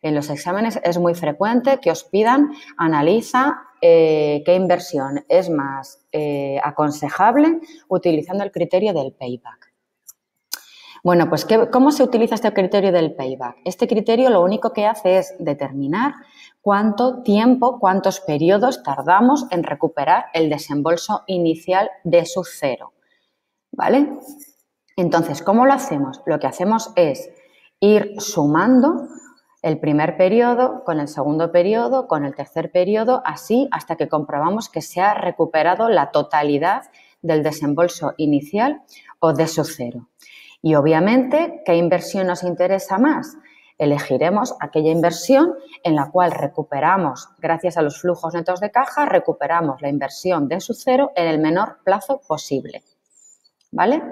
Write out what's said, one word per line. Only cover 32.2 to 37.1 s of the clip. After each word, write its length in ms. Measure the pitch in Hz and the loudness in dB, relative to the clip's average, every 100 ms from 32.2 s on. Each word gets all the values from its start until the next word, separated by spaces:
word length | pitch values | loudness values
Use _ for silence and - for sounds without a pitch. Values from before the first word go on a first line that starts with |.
| 143 | -4
el 100 | - | -8
tercer 360 | 139 - 160 | -10 -6 -2
periodo, 520 | 180 180 214 220 254 - | 0 0 0 2 0 -2
así 420 | 147 - 233 277 | -8 -2 0 0
hasta 240 | 180 - 160 | -4 -6 -6
que 120 | 147 | -2
comprobamos 640 | 151 143 147 156 208 226 | -2 -4 -4 -2 -4 -6
que 140 | - | -10
se 180 | 151 - | -10 -2
ha 140 | 190 208 | 0 0
recuperado 760 | 180 - 165 160 156 180 226 | -4 -2 -2 2 0 2 2
la 220 | 196 139 | 2 2
totalidad 720 | 151 147 156 147 143 165 220 254 _ _ | -2 0 -2 0 0 0 -2 -6 _ _